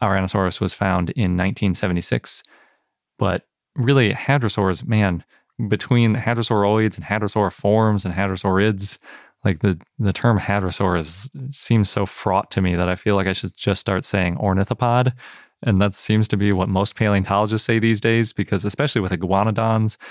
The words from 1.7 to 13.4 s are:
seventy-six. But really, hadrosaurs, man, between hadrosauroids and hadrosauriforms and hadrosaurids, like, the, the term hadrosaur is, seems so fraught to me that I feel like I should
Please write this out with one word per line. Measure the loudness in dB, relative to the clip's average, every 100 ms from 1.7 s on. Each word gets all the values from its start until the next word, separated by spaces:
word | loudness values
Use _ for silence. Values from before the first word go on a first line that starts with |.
seventy-six. | 0 -2 -2 -2 -4 -4 -12 -14 _ _ _ _ _ _ -4
But | -2 -2 -8 _ _ -4
really, | 2 4 2
hadrosaurs, | 0 -2 0 0 0 0 -2 0
man, | 2 2 -2 -8 _ _ -8 -2
between | -2 2 2 4 2
hadrosauroids | 0 -2 0 2 4 2 0 -2
and | -4
hadrosauriforms | -2 0 0 0 0 2 4 4 2 -2
and |
hadrosaurids, | -2 -2 -2 0 2 2 0 -6 -10 -18 -20 -20 _
like, | -2 2
the, | 0 0 -6 -4
the | -2
term | 0 2 2
hadrosaur | 0 -2 -2 0 0 0
is, | -2 -10 -12 -12 -12
seems | -12 0 2 2
so | -2 -4
fraught | -4 0 0 0
to | -2
me | 0 2
that | 0
I | 0
feel | 0 0
like | 0
I |
should | -4